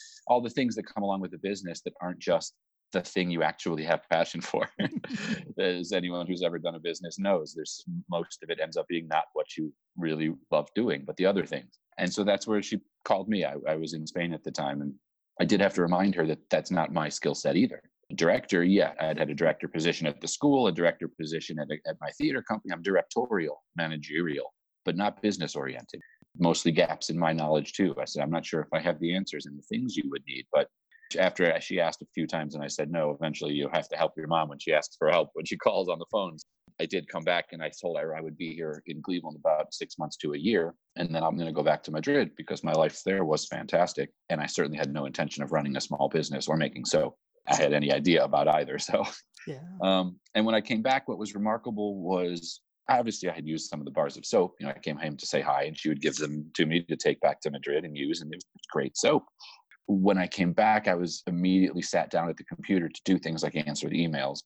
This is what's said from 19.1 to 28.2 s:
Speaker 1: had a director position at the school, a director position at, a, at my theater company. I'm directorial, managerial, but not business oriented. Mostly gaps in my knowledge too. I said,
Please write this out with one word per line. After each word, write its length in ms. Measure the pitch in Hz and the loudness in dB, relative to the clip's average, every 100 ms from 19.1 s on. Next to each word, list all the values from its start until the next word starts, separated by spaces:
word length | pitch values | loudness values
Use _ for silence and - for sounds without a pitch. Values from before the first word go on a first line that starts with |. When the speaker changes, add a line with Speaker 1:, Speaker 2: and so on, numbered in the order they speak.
| 76 | 0
Speaker 1:
had 120 | 76 | 0
a 40 | |
director 340 | 73 80 - 80 | 2 2 2 -2
position 380 | 82 85 - 78 | 0 0 0 -2
at 140 | - | -4
the 80 | 80 | -8
school, 380 | - 143 135 110 | 0 4 6 4
a 60 | |
director 360 | 82 85 - 80 | 4 2 2 -6
position 500 | - 78 80 - 78 | -8 -6 -6 -6 -6
at, 100 | 73 | -6
a, 180 | 78 - | -6 -8
at 80 | - | -8
my 100 | 73 | -8
theater 320 | - 151 131 | -2 0 0
company. 300 | - 107 - | -2 -6 -6
I'm 100 | 85 | -4
directorial, 840 | 95 92 - 117 123 101 76 73 _ | 2 2 2 0 0 0 0 -6 _
managerial, 800 | 85 80 76 73 78 85 69 - _ _ _ | -4 -2 -4 -4 -2 0 -2 -6 _ _ _
but 120 | 90 85 | -4 0
not 260 | 104 - | 0 0
business 340 | 104 - - 73 | 0 0 -4 -4
oriented. 440 | 69 62 - - - _ _ - | -6 -8 -12 -16 -18 _ _ 2
Mostly 340 | 85 80 85 | 4 4 4
gaps 360 | 80 82 80 - | 4 4 2 -4
in 100 | 82 | 0
my 140 | 80 | 2
knowledge 400 | 80 76 78 71 | 2 2 2 2
too. 220 | - 92 69 | 0 0 0
I 60 | |
said, 180 | 71 76 | -6 -4